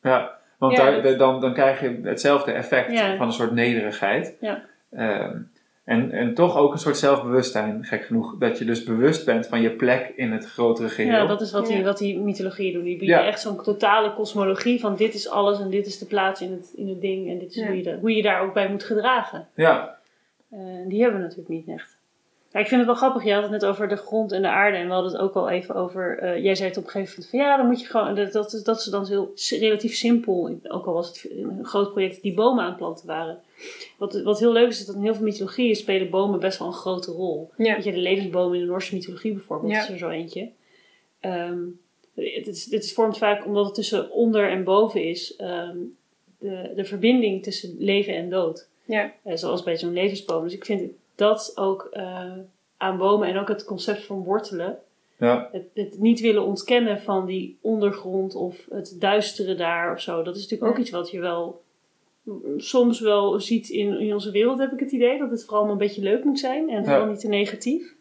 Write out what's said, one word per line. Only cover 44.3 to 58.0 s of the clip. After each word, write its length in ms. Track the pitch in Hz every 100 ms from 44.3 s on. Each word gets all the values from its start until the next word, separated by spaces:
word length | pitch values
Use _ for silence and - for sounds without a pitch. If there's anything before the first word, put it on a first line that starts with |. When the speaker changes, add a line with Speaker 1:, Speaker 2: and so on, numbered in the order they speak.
| 214 202
Speaker 3:
en 140 | 185
boven 400 | 185 196 220 208
is, 320 | 160 175 - -
ehm, 420 | 190 175 175 175 202 - _ _ _ _
de, 320 | 202 185 185 185
de 80 | 190
verbinding 580 | 202 220 254 214 190
tussen 320 | 196 196 180 165
leven 340 | 196 202 202 165
en 140 | 175
dood. 380 | 185 170 160 _ _
Speaker 2:
Ja. 280 | - 214 175 -
Speaker 3:
Eh, 120 | 208 165
zoals 280 | 170 175
bij 140 | 175 165
zo'n 160 | 175
levensboom. 500 | 175 196 196 - 165
Dus 100 | 165
ik 120 | 196 -
vind 260 | 202 175 - _ -
dat 360 | 208 214 - -
ook, 320 | 196 190 -
eh, 400 | 208 185 185 180 185 190 _ _ _
aan 200 | 190 185
bomen 300 | 196 208 190
en 100 | 190
ook 80 | 208
het 180 | 208 -
concept 380 | 190 - 208
van 200 | - 196
wortelen. 540 | 180 208 214 185 180 - _ _ _ _
Speaker 1:
Ja. 320 | - 120 -
Speaker 3:
Het, 120 | 185 -
het 260 | - 196 -
niet 200 | 220 233
willen 260 | 226 208 190
ontkennen 560 | 196 - 247 233 202
van 240 | - 190 185
die 320 | 190 180 -
ondergrond 720 | 220 220 202 196